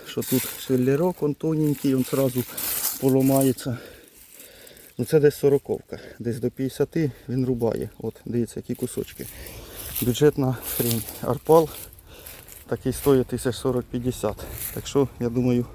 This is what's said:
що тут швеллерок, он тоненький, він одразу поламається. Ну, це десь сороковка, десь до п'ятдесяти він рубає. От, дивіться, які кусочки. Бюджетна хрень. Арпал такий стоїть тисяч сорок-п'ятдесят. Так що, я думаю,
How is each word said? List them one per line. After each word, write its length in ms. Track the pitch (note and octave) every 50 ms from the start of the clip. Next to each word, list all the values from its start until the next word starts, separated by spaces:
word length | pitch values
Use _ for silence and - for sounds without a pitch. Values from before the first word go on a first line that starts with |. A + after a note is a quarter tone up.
| -
що 160 | - - - A#2+
тут 260 | - C3 B2+ - - - -
швеллерок, 640 | - - C3 B2+ B2 C3 C#3 C#3 E3+ F#3 E3+ - D#3+
он 120 | D3 C#3+
тоненький, 600 | - - D#3+ D#3+ D#3 D#3 D3+ C#3+ B2+ - C#3+ C3
він 100 | C3 B2+ - -
одразу 320 | C3+ C3+ C3+ B2 B2+ A#2+ - - - - - - - - - - -
поламається. 760 | - C3+ C3 C3+ C3 C3+ C3+ C3+ C3+ C3+ B2 - - C#3 A#2+ - - - - - - - - - - - - - - - - - - - - - - - - -
Ну, 60 | B2
це 140 | - - D#3
десь 180 | C#3 D3 - -
сороковка, 600 | - C#3+ C#3 C#3 - - G#2 - - - - - - - - -
десь 200 | G#2+ A#2+ A2 -
до 120 | A2 B2
п'ятдесяти 600 | - - C3+ C3 - - C#3+ - - E3+ D#3+ C#3 A#2+ - - -
він 180 | A#2+ C3 B2+
рубає. 440 | B2 B2+ A#2 A#2+ A2 - - C#2 A2 - -
От, 160 | - A2+ - - -
дивіться, 300 | - G#2+ A#2+ A#2 - -
які 180 | - - - B2+
кусочки. 520 | - - B2 - - - - - - C2 - - - - - - - - - - - - - - - -
Бюджетна 540 | A#2+ A#2+ - D3 D3+ - - C#3 B2+ B2+ - - - -
хрень. 260 | - A#2 A#2+ A#2 A2+ G#2+ - - -
Арпал 480 | - - A#2+ A2 - - D#3 E3 D#3+ D3 - - - - - - - - - - - - - - - - - - -
такий 260 | - F3 - - C3+ A#2+
стоїть 340 | - - C#3+ C#3 C3 A#2+
тисяч 300 | - - A#2 - B2+ A#2
сорок-п'ятдесят. 800 | - - C3 B2+ B2 A#2 - - B2 A#2+ B2+ A#2+ - - G#2+ G#2 - - - - - - - -
Так 120 | - -
що, 220 | - - C#3+ C#3 B2 - -
я 80 | A#2+ A#2+
думаю, 380 | A#2 B2+ B2 B2+ B2 A#2+ A#2+ - -